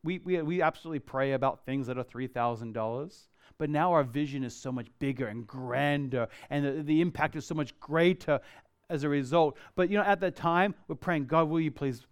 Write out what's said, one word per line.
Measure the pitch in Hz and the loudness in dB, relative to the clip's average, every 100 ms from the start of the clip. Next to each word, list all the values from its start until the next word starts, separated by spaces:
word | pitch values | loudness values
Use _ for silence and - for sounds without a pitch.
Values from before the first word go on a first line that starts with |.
we, | 160 185 | -4 -4
we, | 180 180 | -2 0
we | 151 175 | 0 2
absolutely | 156 - 165 156 | 2 2 -8 -8
pray | - 131 135 | -6 -2 0
about | 135 135 - | 2 0 -2
things | - 135 123 | -6 -4 -4
that | 127 | -6
are | |
three | 123 120 127 | -6 -8 -6
thousand | 123 120 117 117 | -2 -2 -2 -6
dollars. | 110 110 120 160 - _ _ _ _ | -4 -4 -4 -8 -14 _ _ _ _
But | 151 | -2
now | 147 175 | 2 4
our | 170 | 4
vision | 131 139 147 139 | 2 -2 -2 -4
is | 127 | -6
so | - 135 | -6 -6
much | 127 113 _ | -6 -8 _
bigger | 139 131 123 | -4 -2 -4
and | 110 110 | -6 -10
grander, | 131 127 123 143 143 139 127 117 - - | -10 -4 0 2 0 0 -2 -2 -6 -6
and | 143 143 | -2 -2
the, | 139 | -2
the | 147 156 | 2 4
impact | 170 - 151 160 | 2 2 -2 -2
is | - | -6
so | |
much | 156 143 - | -4 -4 -8
greater | - 156 175 185 - 139 - - _ _ _ | -2 4 4 2 0 0 -2 -20 _ _ _
as | 160 | -4
a | 147 | 0
result. | 143 127 165 156 - - - | 0 2 4 4 0 -10 -2
But, | 180 | 2
you | 202 | 2
know, | |
at | 202 196 | 2 2
that | 190 - | 0 0
time, | 175 170 202 180 - | 2 4 2 0 -10
we're | 156 | -8
praying, | - 165 | -2 -2
"God, | 131 160 160 | 2 2 2
will | 165 | 0
you | 160 | -2
please | 135 139 117 - | -2 -4 -4 -10